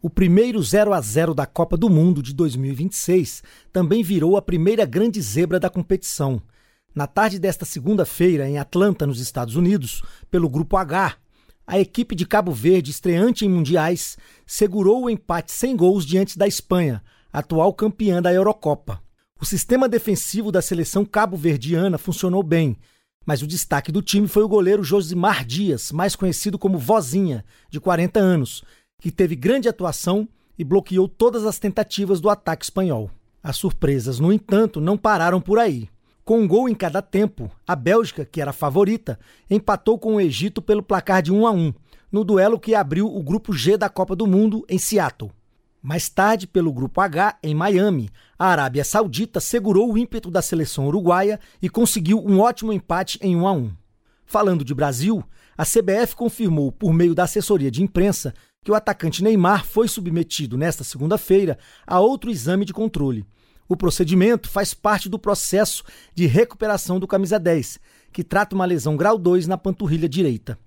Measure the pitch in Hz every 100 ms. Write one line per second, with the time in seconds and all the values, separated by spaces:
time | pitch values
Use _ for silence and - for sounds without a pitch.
0 | 170 - 185 180 240 220 139 196 208 190
1 | 107 117 165 147 139 - 170 170 220 160
2 | 170 165 127 135 165 123 135 131 175 -
3 | - 185 160 - - - _ 185 175 214
4 | 185 190 156 196 190 170 165 226 185 127
5 | 226 208 123 107 170 180 180 180 170 185
6 | - - 139 123 - _ _ _ _ -
7 | 143 - 214 190 185 170 175 - 131 208
8 | 180 - 180 160 139 143 143 175 202 185
9 | 143 123 123 - 120 120 175 202 123 -
10 | - - - 175 165 135 160 185 175 170
11 | 185 - _ _ _ _ - 185 196 -
12 | 233 175 180 208 180 127 127 185 139 147
13 | 190 170 220 247 208 180 147 170 160 175
14 | - - - _ _ - 208 190 190 233
15 | 247 220 _ 170 165 - 247 247 180 196
16 | 147 180 196 - 196 196 - 180 165 113
17 | - _ _ - 151 160 175 190 214 214
18 | 214 180 175 180 196 208 151 147 - 98
19 | - _ _ _ - 196 - 254 262 226
20 | - 196 - 196 214 190 - 170 160 185
21 | 202 214 208 180 156 143 123 170 196 165
22 | - 170 185 180 175 170 160 110 - _
23 | _ _ - 147 151 170 - 143 139 160
24 | - 196 208 208 214 208 185 202 165 196
25 | 160 175 180 175 123 135 202 131 - 151
26 | 190 - 190 165 208 190 196 185 123 220
27 | 139 160 190 123 - _ _ 151 185 170
28 | 180 214 190 175 123 - - _ _ _
29 | 170 - 185 156 127 269 240 220 180 151
30 | - 196 220 _ _ - 147 190 - 185
31 | 190 - 233 233 214 - 208 190 214 -
32 | 196 190 175 208 - 160 - - 190 123
33 | 104 - _ _ 156 135 190 - 147 139
34 | 117 123 160 208 - 196 220 185 156 208
35 | 220 202 165 185 175 208 233 131 110 _
36 | _ _ - 226 208 190 254 226 175 160
37 | 202 190 214 - 110 - - 175 127 214
38 | 220 - 147 - 143 135 147 135 196 220
39 | - 110 - _ - 208 214 196 - 226
40 | 220 214 185 113 185 - - 208 196 190
41 | - 185 160 196 226 202 160 - _ -
42 | _ 196 202 202 196 233 - 220 165 156
43 | 202 - 139 196 - 170 127 202 196 -
44 | 185 180 214 185 220 220 - 185 - 214
45 | 151 - 107 - _ _ _ _ 131 160
46 | - - 196 220 185 185 165 127 131 -
47 | 196 151 202 - 156 151 180 190 208 170
48 | 107 - _ _ 185 170 135 127 139 208
49 | 214 120 226 - - 233 202 190 240 220
50 | 240 233 180 175 - 170 151 - 139 170
51 | 175 175 202 214 - _ 180 - 233 220
52 | 165 214 185 190 226 240 214 208 - 175
53 | 185 - 190 175 180 180 117 85 _ _
54 | _ _ _ 214 208 175 131 139 147 127
55 | 165 220 - - _ - 156 - 190 196
56 | 233 - 240 - 220 156 139 - 202 160
57 | 170 165 180 - - 196 139 120 190 -
58 | 196 190 139 - _ _ - 214 214 196
59 | 160 147 202 220 175 202 - - 226 -
60 | 180 170 165 - 143 123 160 160 127 131
61 | 147 208 - 190 190 139 - - - 180
62 | 208 262 233 202 123 185 202 185 220 165
63 | 139 117 98 _ _ _ _ 175 175 -
64 | 175 185 196 233 - - 202 - 208 208
65 | 196 196 - 202 - 185 214 - - -
66 | _ - 170 127 240 - 214 202 - 185
67 | 196 190 190 208 175 165 123 - - _
68 | _ - 175 185 202 190 180 175 127 151
69 | 185 220 175 180 165 185 196 185 196 160
70 | 160 139 170 113 - 110